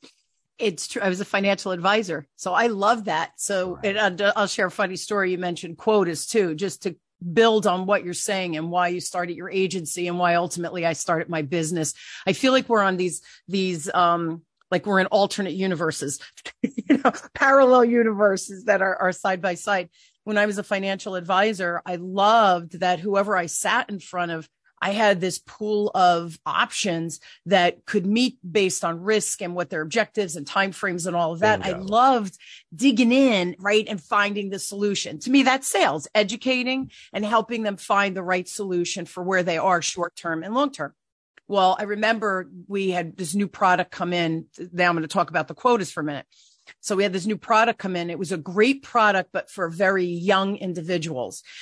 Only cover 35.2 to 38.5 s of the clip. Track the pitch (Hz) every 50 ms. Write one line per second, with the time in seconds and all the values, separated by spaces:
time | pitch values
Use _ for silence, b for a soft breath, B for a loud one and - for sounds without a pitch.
35.2 | - 240 262 277 254 262 254 269 - - - 392 320 185 143 156 - - - 214
36.2 | 214 190 233 214 - 262 254 247 240 254 262 269 262 B B B B B - 196
37.2 | 214 208 233 226 220 220 240 220 220 208 202 - - - 208 196 202 202 180 190
38.2 | 175 180 185 185 175 -